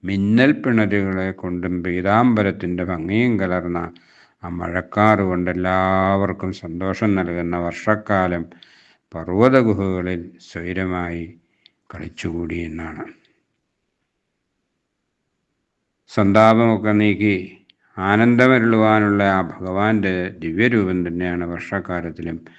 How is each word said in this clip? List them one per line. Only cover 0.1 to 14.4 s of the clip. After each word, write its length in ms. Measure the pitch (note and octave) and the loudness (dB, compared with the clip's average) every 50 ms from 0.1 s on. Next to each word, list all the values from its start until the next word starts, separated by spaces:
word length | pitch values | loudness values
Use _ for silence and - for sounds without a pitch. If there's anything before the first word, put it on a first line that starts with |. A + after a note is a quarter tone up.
| G2 G2 G2 G#2 G#2+ A#2+ B2+ C#3 | -2 0 0 2 4 6 6 4
പിണരുകളെ 800 | D3+ D3 - C3+ A#2+ A2+ G#2+ G2+ G#2 G#2 G2 G2 F#2+ F#2 F#2+ F#2+ | 4 2 0 0 2 2 2 2 0 0 0 -2 -2 -4 -4 -6
കൊണ്ടും 520 | F#2 - - F#2 F2+ F2 F2 F#2 F2+ F2+ E2+ | -8 -8 -8 -8 -6 -6 -4 -4 -4 -4 -4
പീതാംബരത്തിൻ്റെ 1000 | F2+ F2 F2+ F2+ G2 G2+ A2+ B2 B2+ A#2 A2 G#2 G2 F#2 - F#2 F2 F2+ F2 F2+ | -4 -4 -2 0 2 2 4 4 4 2 2 2 0 -2 -4 -6 -6 -4 -4 -4
ഭംഗിയും 560 | F2+ F2+ E2+ D#2+ F2 G2 A2 A#2+ B2 A#2 G2 | -4 -4 -6 -4 -2 0 0 2 2 0 0
കലർന്ന 520 | F#2+ F2+ F2+ F2+ E2+ F2 F2 E2+ E2+ E2+ E2+ - _ _ _ _ - _ _ _ - | 0 -2 -2 -4 -4 -4 -6 -6 -6 -8 -12 -18 _ _ _ _ -20 _ _ _ -12
ആ 60 | F2 | -10
മഴക്കാറ് 680 | F2 F2 F2 F2 E2+ F#2 F2+ - - G#2 G#2 G#2+ G#2+ G2 | -8 -8 -6 -4 -4 -6 -6 -4 0 4 6 6 6 4
കൊണ്ട് 320 | G2 F#2 F2+ F2+ F2+ F2+ | 2 0 0 0 -2 -2
എല്ലാവർക്കും 1000 | F2 F2+ F2+ F#2 F#2 F#2 F#2 F#2+ F#2+ F#2+ F#2+ F#2+ G2 G2 G2 F#2 F2+ - - F#2+ F#2 | -2 -2 0 0 2 2 2 2 2 2 2 2 2 2 0 -2 -2 -4 -6 -8 -8
സന്തോഷം 640 | - - F2 E2 F2 F#2+ F#2+ F#2+ - A2+ G#2 G2+ | -8 -10 -10 -8 -6 -4 -4 -2 0 0 0 2
നൽകുന്ന 420 | F#2+ F2+ E2+ E2+ F2 F2 E2+ F2 F2 | 2 0 -2 -4 -4 -4 -4 -4 -4
വർഷക്കാലം 880 | F2 E2+ E2 - - - G#2+ G#2+ G#2+ - G#2 F#2+ F#2 F2+ F2 F2 E2 D#2+ - - _ _ _ _ _ _ _ _ _ _ - | -4 -6 -6 -6 0 0 0 0 0 -2 0 0 2 0 -2 -4 -6 -10 -14 -20 _ _ _ _ _ _ _ _ _ _ -12
പർവ്വത 460 | E2 D#2+ E2+ F2+ G2 A#2 C3 C3 C3+ | -10 -8 -4 0 4 4 6 6 4
ഗുഹകളിൽ 720 | B2 A2+ G2+ F2+ G2 F#2+ F#2 F2+ F2+ F2+ F2+ E2+ F2 F2+ - - | 4 4 0 0 0 -2 -2 -2 -4 -4 -6 -6 -8 -12 -18 -20
സ്വൈരമായി 840 | - - - E2+ E2+ F2+ F#2 F#2 F#2+ F#2 F2+ F2+ F2 F2 E2+ E2+ E2 E2 E2+ _ _ _ _ _ _ _ _ _ _ _ | -20 -16 -14 -12 -8 -6 -6 -4 -4 -4 -4 -4 -6 -6 -6 -8 -10 -12 -14 _ _ _ _ _ _ _ _ _ _ _
കളിച്ചുകൂടി 640 | - F#2 - E2+ - - - F2 E2 E2+ F2 D#2+ E2 | -16 -14 -14 -14 -14 -10 -8 -8 -6 -6 -8 -6 -6
എന്നാണ്. 500 | E2+ E2+ D#2+ D#2 E2 E2 D#2+ D#2 D#2+ - - - _ _ _ _ _ _ _ _ _ _ _ _ _ _ _ _ _ _ _ _ _ _ _ _ _ | -8 -8 -8 -10 -12 -12 -12 -12 -14 -16 -16 -18 _ _ _ _ _ _ _ _ _ _ _ _ _ _ _ _ _ _ _ _ _ _ _ _ _